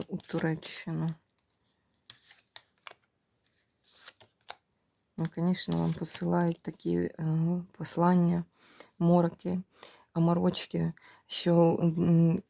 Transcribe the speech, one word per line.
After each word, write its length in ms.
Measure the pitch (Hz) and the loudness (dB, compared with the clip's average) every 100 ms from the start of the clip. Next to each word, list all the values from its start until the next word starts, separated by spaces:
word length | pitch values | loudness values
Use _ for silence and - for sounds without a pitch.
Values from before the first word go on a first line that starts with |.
| - | -2
у 80 | 190 | -10
Туреччину? 920 | - 165 165 156 - - - 160 160 160 _ _ _ _ _ _ _ _ - - - - _ - - _ - - _ _ _ _ _ _ _ _ _ - - - - _ - - _ _ _ _ _ - | -8 -4 -2 -4 -8 -12 -8 -6 -4 -6 _ _ _ _ _ _ _ _ -20 -20 -20 -20 _ -20 -20 _ -20 -20 _ _ _ _ _ _ _ _ _ -20 -20 -20 -20 _ -18 -18 _ _ _ _ _ -8
Ну, 120 | 165 - | -8 -2
звісно, 400 | 170 185 - 165 | -2 -2 -2 -2
вам 160 | 165 | -2
посилають 680 | 165 165 - 175 175 175 170 | -4 -6 -4 -2 0 0 -2
такі, 340 | - 165 170 175 | -10 -10 -4 -2
е, 180 | 175 - 160 160 165 180 175 | -2 -4 -4 0 0 -2 -6
послання, 720 | - 156 - 175 180 170 175 170 _ _ - - - | -10 -6 0 4 4 4 0 -4 _ _ -20 -20 -2
мороки, 640 | 170 175 170 - 175 180 185 _ - - _ | 4 4 4 -2 -6 -6 -8 _ -20 -20 _
аморочки, 800 | - 165 175 180 170 - 170 165 - - - - | 0 2 2 0 -2 -4 -4 -4 -6 -16 -20 -12
що, 520 | - - 170 165 - | -4 2 4 4 4
м, 600 | 170 165 175 165 165 160 - | 0 2 4 6 4 2 -4